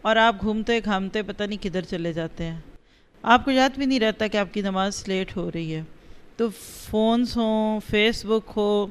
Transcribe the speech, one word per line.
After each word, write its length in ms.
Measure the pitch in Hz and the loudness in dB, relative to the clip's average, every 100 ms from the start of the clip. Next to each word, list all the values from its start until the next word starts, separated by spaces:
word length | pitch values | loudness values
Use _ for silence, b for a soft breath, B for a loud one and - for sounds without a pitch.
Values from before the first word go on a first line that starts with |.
اور 140 | 220 220 | 2 4
آپ 200 | 226 208 | 4 4
گھومتے 380 | 202 214 214 233 220 | -2 -2 0 0 0
گھامتے 360 | 196 190 214 | -2 -2 -4
پتہ 220 | 202 202 | -6 -4
نہیں 200 | 208 208 | -4 -4
کدھر 180 | 196 175 | -4 -4
چلے 320 | 170 185 170 | -4 -4 -4
جاتے 300 | 165 165 - | -4 -6 -6
ہیں۔ 160 | 165 165 - - b b b _ | -8 -8 -14 -20 b b b _
آپ 220 | - 240 277 | 4 6 6
کو 60 | |
یاد 180 | 262 262 269 | 4 4 2
بھی 80 | 277 | 0
نہیں 140 | 262 | 2
رہتا 280 | 220 214 214 | 2 0 0
کہ 100 | 208 | 0
آپ 160 | 196 | -2
کی 80 | 208 | -2
نماز 420 | 196 190 196 196 - | -2 0 -2 -4 -4
late 300 | 190 190 - | -4 -2 -6
ہو 140 | 170 | -6
رہی 220 | 165 160 156 | -6 -6 -6
ہے۔ 80 | 160 - B B B - | -8 -16 B B B -4
تو 120 | 226 190 - - - | -4 -4 -16 -16 -4
phones 480 | 214 220 233 247 240 | 2 4 4 2 0
ہوں، 420 | 220 220 214 214 - 208 | 0 0 0 -2 0 2
Facebook 600 | 220 226 202 220 214 - | 2 2 -2 -2 -2 -2
ہو 300 | 208 208 202 | 2 2 0